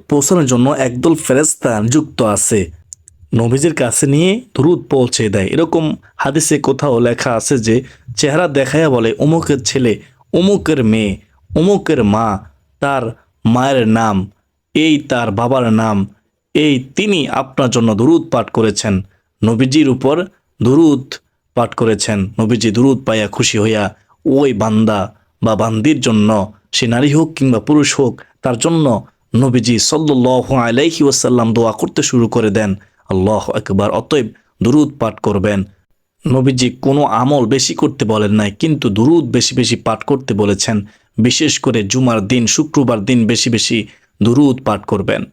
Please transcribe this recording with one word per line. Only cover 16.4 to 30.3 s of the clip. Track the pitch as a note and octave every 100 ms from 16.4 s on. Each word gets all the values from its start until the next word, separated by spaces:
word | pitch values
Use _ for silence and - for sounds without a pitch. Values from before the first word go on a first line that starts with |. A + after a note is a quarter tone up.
| _
এই | - D3+ C3+ C3 -
তিনি | G#3 F#3+ B2+
আপনার | A#2 C3 - C3+
জন্য | A#2+ A2+
দুরূদ | G#2 B2 E3 C3
পাঠ | B2+ G#2+
করেছেন।" | - A2 G2+ A2+ F#2+ - _ _ _
নবীজির | G#2+ A2+ C3 D3 C#3+
উপর | B2+ C3 D3+ F#3 - _ -
দুরূদ | A2+ C#3 E3 C3+ C3+ - _ _ _
পাঠ | - A#2
করেছেন। | - A#2 G#2 - G#2 F#2+ -
নবীজি | A2 A#2+ A2+
দুরূদ | G#2+ C3+ C3+
পাইয়া | - A2 G#2
খুশি | - - G#2+
হইয়া | G#2+ A2 G2 - _ _
ওই | - C3+ C#3+
বান্দা | G#2+ A2 G#2+ A2 G#2 F2+ - _ _
বা | A2+ A2
বান্দির | A#2+ A2 A2 D3
জন্য, | B2 A2 G#2 G#2+ G2+ - _
সে | - A#2+
নারী | A#2 C#3+
হোক | D3 D#3
কিংবা | D#3 C3+ A#2
পুরুষ | - D3+ C#3+ -
হোক, | C3 - - _
তার | C3 A#2+
জন্য | D#3+ E3 D3 G#2 - _ _ A2+
নবীজি | C3 B2 A2+ A#2
সাল্লাল্লাহু | - D3+ D#3 C3+ B2